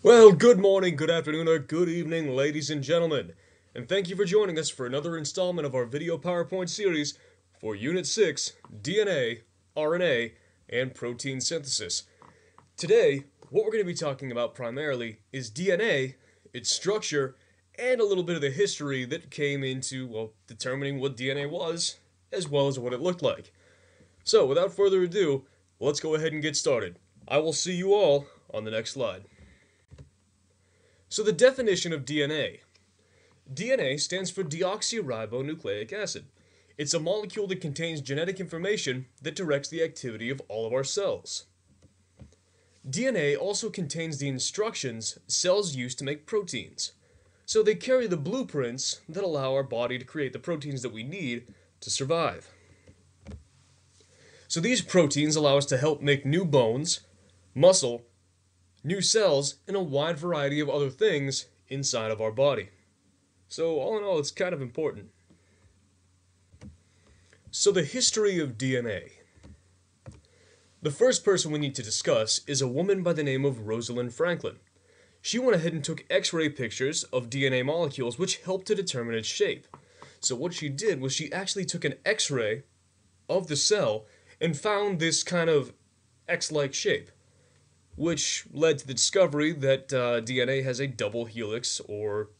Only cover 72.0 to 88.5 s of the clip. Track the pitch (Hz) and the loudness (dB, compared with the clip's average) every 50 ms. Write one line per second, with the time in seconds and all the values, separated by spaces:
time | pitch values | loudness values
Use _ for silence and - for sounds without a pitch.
72 | - 175 143 113 110 110 - - - - 143 131 135 127 120 147 180 202 196 190 | 0 2 2 2 2 0 -2 -4 -2 -4 -2 -2 0 0 0 -2 0 0 0 0
73 | 175 175 165 151 147 139 131 131 139 143 131 113 107 107 110 120 113 113 120 123 | 0 -2 0 0 0 -2 0 0 0 0 -2 -2 -4 -4 -4 -4 -4 -4 -4 -4
74 | 123 120 120 - 160 175 175 139 - 98 - - _ _ _ _ _ _ _ _ | -4 -6 -2 -2 -2 -2 -2 -4 -6 -10 -10 -10 _ _ _ _ _ _ _ _
75 | _ _ _ _ - - - 240 254 254 220 170 156 170 160 160 131 - 160 - | _ _ _ _ -6 -4 -2 2 4 4 4 4 2 0 -2 -2 -4 -6 -6 -8
76 | - _ 170 196 190 - - 165 160 147 143 - 123 110 - - 131 139 160 - | -4 _ 0 0 0 0 0 0 0 -2 -2 -4 -8 -6 -4 -2 -2 -2 -2 -4
77 | - - - 127 120 117 127 139 139 135 131 127 127 139 156 170 170 143 135 - | -6 -4 -6 -6 -4 -4 -4 0 0 2 2 0 0 0 0 -2 -2 -4 -4 -4
78 | 127 120 117 131 185 180 - - - 175 185 190 - - 214 185 190 170 - 127 | -6 -6 -4 -4 -4 -4 -4 -6 -4 -6 -6 -6 -2 -2 -2 -2 -2 -4 -4 -6
79 | 117 117 117 113 110 - - - 208 175 117 - - _ - - _ _ _ - | -4 -4 -4 -4 -4 -6 -2 0 0 -2 -2 -6 -12 _ -20 -20 _ _ _ -20
80 | - - - _ - - 127 117 147 175 170 - 156 143 135 139 208 220 175 131 | -20 -20 -18 _ -4 -4 -2 -2 -6 -6 -6 -6 -6 -6 -6 -2 0 0 0 0
81 | 131 135 131 - 156 - - 180 196 185 - 202 180 - - 165 - 143 135 - | -2 -4 -4 -4 -6 -6 -6 -6 -6 -4 -4 -4 -4 -6 -6 -4 -4 -4 -4 -2
82 | _ 185 214 214 - - 143 123 113 104 110 135 - _ _ _ _ _ _ _ | _ -2 0 0 -2 -2 -2 -2 -2 -2 -2 -4 -8 _ _ _ _ _ _ _
83 | _ _ _ _ _ - - 190 180 156 151 139 - - 214 208 156 117 107 110 | _ _ _ _ _ -2 -2 -2 0 -2 -2 0 2 2 2 2 2 0 0 -2
84 | - - - _ _ - - _ 156 170 156 - - 214 208 202 208 208 190 156 | -6 -12 -20 _ _ -20 -6 _ -2 -2 -2 -2 0 0 0 2 0 0 0 0
85 | 160 165 156 - - - 180 175 165 165 156 147 127 120 - _ _ _ _ _ | 0 0 0 0 -2 -2 0 0 2 4 4 2 2 0 -12 _ _ _ _ _
86 | _ _ _ _ _ - 175 170 - - 156 147 143 139 143 - - 208 139 - | _ _ _ _ _ -6 -4 -4 -4 -4 -2 -2 -2 -2 -4 -2 0 0 0 0
87 | - - _ _ _ _ _ _ _ _ _ _ _ _ _ _ _ _ - - | -2 -12 _ _ _ _ _ _ _ _ _ _ _ _ _ _ _ _ -8 -4
88 | 143 170 165 147 - - - - - - | -2 -2 0 0 -2 -2 -4 -6 -8 -10